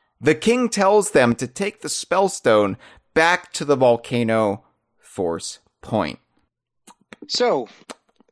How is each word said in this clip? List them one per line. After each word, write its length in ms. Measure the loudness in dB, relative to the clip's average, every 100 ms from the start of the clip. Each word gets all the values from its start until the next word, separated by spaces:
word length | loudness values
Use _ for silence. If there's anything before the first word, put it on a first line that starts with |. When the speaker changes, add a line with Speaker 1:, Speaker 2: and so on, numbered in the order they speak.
| _ _
Speaker 1:
The 160 | -2 0
king 340 | 0 0 0
tells 420 | 0 2 2 2
them 240 | 2 2 0
to 120 | -6
take 340 | -8 -8 -8
the 80 | -10
Spellstone 880 | -8 -4 -2 -2 0 2 4 2 -2 -14 -20 _
back 380 | 0 2 0 -4
to 120 | -6 -2
the 100 | 2
volcano 880 | 2 2 0 -2 0 0 0 -4 _ _ _ _
force 600 | -14 -6 -6 -6 -10 -16 _ _
point. 380 | -6 -4 -4 -8 _ _ _ _ _ _ -20 -20 _ -20 -8
Speaker 2:
So, 400 | -2 0 -2 -6 -14 -20 -20 _ _ _